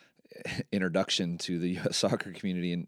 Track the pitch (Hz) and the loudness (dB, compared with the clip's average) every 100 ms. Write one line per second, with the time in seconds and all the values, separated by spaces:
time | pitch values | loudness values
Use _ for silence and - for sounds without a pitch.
0 | - _ - - - - - 101 92 87 | -20 _ -20 -12 -8 -6 -2 0 2 4
1 | 95 - 90 85 - 87 87 90 - - | 2 2 0 -2 -2 0 0 0 0 2
2 | 101 110 - 87 98 90 87 87 | 2 2 -2 -6 -2 0 0 -2